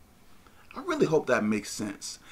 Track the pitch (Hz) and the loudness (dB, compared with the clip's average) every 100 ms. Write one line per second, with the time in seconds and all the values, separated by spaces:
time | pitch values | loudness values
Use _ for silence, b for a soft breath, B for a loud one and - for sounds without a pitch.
0 | - - - b b b b - 349 311 | -20 -20 -20 b b b b -10 -2 2
1 | 151 156 - 117 107 107 - - 101 - | 4 4 4 2 4 0 -2 -6 -6 -6
2 | - - B | -12 -14 B